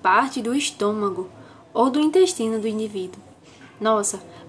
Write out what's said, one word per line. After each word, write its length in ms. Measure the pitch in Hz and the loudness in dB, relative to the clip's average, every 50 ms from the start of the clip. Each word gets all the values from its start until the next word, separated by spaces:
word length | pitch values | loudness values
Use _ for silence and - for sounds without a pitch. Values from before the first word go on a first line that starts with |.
parte 400 | - 185 190 220 269 269 - 254 | 2 4 4 4 4 2 -2 -6
do 120 | 214 233 254 | -4 -2 -2
estômago 760 | 285 277 - - - 208 208 214 214 208 196 180 180 185 - - - - - - - - - - | -2 -2 -4 -4 -2 -2 -2 0 0 -2 -2 -4 -4 -8 -10 -12 -20 -20 -20 -20 -20 -20 -4 0
ou 160 | 220 247 262 | 2 2 2
do 100 | 254 302 | 2 2
intestino 600 | 302 311 302 370 370 359 - - 226 220 226 220 | 2 4 4 4 4 4 2 -2 -2 -2 -2 -2
do 80 | 208 | -2
indivíduo. 540 | 226 214 214 220 208 208 190 185 185 185 - - - - - - - - - - - - - | -4 -4 -4 -6 -6 -6 -8 -8 -8 -12 -16 -20 -20 -20 -20 -20 -20 -20 -20 -20 -20 -10 -4
Nossa, 420 | 208 220 220 208 202 - 208 190 - - - - - | 0 2 2 2 0 -2 -4 -8 -12 -18 -20 -18 -10